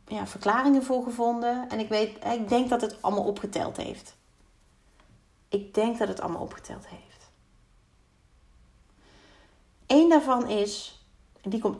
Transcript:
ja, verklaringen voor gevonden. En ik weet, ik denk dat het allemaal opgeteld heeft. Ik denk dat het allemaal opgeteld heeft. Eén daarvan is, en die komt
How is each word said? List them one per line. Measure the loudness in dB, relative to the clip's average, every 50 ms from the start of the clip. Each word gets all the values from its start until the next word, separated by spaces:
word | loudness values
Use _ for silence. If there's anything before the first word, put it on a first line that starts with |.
| _ -10
ja, | -8 -8 -8 -8
verklaringen | -10 -2 0 2 2 4 6 6 6 6 4
voor | 2 0 -2 -2
gevonden. | -4 -4 0 0 0 0 0 0 -2 -2 -2 -4 -6
En | -6 -6
ik | -2 0
weet, | 0 0 0 0 -2 -8 -6
ik | -4 -4 -4 -2 0
denk | 2 2 2 2
dat | 0 0
het | 0 -4 -6 -2
allemaal | -2 0 0 0 0
opgeteld | -2 -2 -4 -8 -6 -4 -4 -4 -4 -6 -8
heeft. | -10 -10 -10 -12 -16 -20 -20 _ _ _ _ _ _ _ _ _ _ _ _ _ _ _ _ _ _ _ -20 _ _ _ _ _ _ _
Ik | -4 -4 -4 -4 -2
denk | 0 0 0 0 -2
dat | -4 -4
het | -4 -6
allemaal | -6 -8 -6 -8
opgeteld | -8 -12 -12 -18 -18 -18 -18 -18 -18 -20
heeft. | -20 -20 -20 -20 -20 -20 -20 _ _ _ _ _ _ _ _ _ _ _ _ _ _ _ _ _ _ _ _ _ _ _ _ _ _ _ _ _ _ _ _ _ _ _ _ -20 -20 -20 -20 -20 -20 -20 _ _ _ _ _ _ _ _ _ 4
Eén | 6 6 8 8
daarvan | 8 6 6 4 0 0 0 -2
is, | -2 -2 -2 -2 -4 -10 -12 -14 -18 -20 _ _ _ _ _ _ _ _
en | -8 -6
die | -6 -2
komt | -2 -2 -4